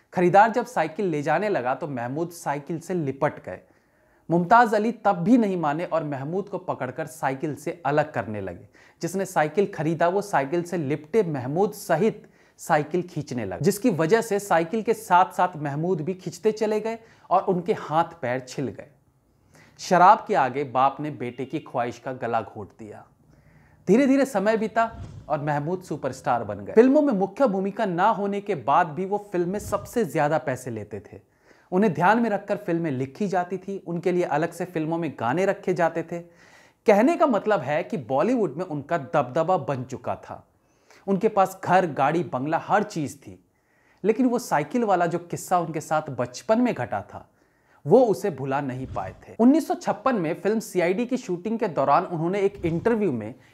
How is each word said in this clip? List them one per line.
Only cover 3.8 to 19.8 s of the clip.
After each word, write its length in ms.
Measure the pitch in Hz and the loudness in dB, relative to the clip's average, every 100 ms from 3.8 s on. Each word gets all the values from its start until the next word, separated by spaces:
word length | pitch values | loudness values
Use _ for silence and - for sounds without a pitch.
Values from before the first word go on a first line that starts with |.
| _ _ _ _ - | _ _ _ _ -2
मुमताज 440 | 170 175 233 240 | 0 6 6 6
अली 180 | 208 220 | 2 0
तब 200 | 233 202 | 0 0
भी 260 | 185 170 247 | 2 4 4
नहीं 180 | 208 185 | 4 0
माने 280 | 156 147 | -2 -2
और 200 | 175 160 | -2 -2
महमूद 440 | 151 139 139 180 196 | -2 -6 -4 -6 -6
को 100 | 180 | -8
पकड़कर 480 | 180 135 127 127 147 | -6 -6 -6 -6 -10
साइकिल 480 | - 143 135 156 | -4 -4 -2 -6
से 280 | 131 - - 135 | -6 -8 -4 0
अलग 260 | 147 151 | 0 0
करने 280 | 127 110 107 | -4 -6 -6
लगे। 280 | 95 87 107 _ - _ | -8 -10 -16 _ -20 _
जिसने 220 | 165 190 | -6 -4
साइकिल 480 | 185 170 151 151 196 | -2 0 0 0 -2
खरीदा 340 | - 156 160 170 | -2 -2 0 0
वो 140 | 190 | 0
साइकिल 400 | 196 156 139 175 | 0 -2 0 -2
से 140 | 175 185 | -4 -4
लिपटे 460 | 139 151 - 226 | -4 -4 -2 0
महमूद 500 | 180 143 123 151 208 | 0 -2 -4 0 -2
सहित 560 | - - 160 214 - - _ _ _ | -2 -2 2 2 0 -10 _ _ _
साइकिल 440 | - 156 151 185 | 0 0 2 -2
खींचने 420 | 180 - 147 123 | -4 -8 -6 -6
लगा, 140 | 101 87 | -4 0
जिसकी 280 | 160 196 254 | 0 2 0
वजह 300 | 156 160 226 | 2 2 2
से 180 | 226 202 | 2 -4
साइकिल 440 | 202 165 170 226 | 2 0 2 -2
के 120 | 214 | -2
साथ-साथ 600 | 220 - 180 185 - 180 156 | -2 4 4 4 2 -2 -2
महमूद 440 | 147 143 170 185 | -6 -2 -2 -2
भी 140 | 151 | -2
खींचते 380 | 185 - - 220 | -6 -8 -2 -2
चले 280 | 214 214 214 | 0 0 0
गए 180 | 214 226 - _ - | -2 -6 -12 _ 0
और 120 | 185 | 0
उनके 300 | 190 180 170 | 2 0 -2
हाथ 320 | - - 156 | -4 -2 -2
पैर 360 | 165 - 120 127 | -2 -4 -4 -4
छिल 280 | 127 - 127 | -6 -6 -6
गए। 180 | 104 - _ _ _ _ _ _ _ _ | -8 -16 _ _ _ _ _ _ _ _
शराब 460 | - | -16